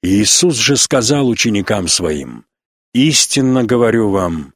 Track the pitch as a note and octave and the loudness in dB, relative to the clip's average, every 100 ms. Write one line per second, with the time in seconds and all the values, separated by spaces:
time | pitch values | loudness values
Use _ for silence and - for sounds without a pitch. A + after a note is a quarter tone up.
0 | F2+ G2+ G#2 - F3+ C3 - C#3 - C#3 | 0 0 2 2 2 0 0 0 0 0
1 | A2+ C#3+ C3 A2+ A#2+ G2+ F#2+ G#2 F2 - | 0 0 0 0 0 -2 -2 -2 -2 -2
2 | F2 D2+ B1+ A#1 _ _ _ _ _ A#2 | -2 -4 -8 -16 _ _ _ _ _ 0
3 | D3 C#3+ - - C3 B2+ A#2 B2 A#2 A2+ | 2 2 0 0 2 2 2 2 2 2
4 | G#2+ G2 F2+ E2 C#2 | 0 0 -2 -4 -10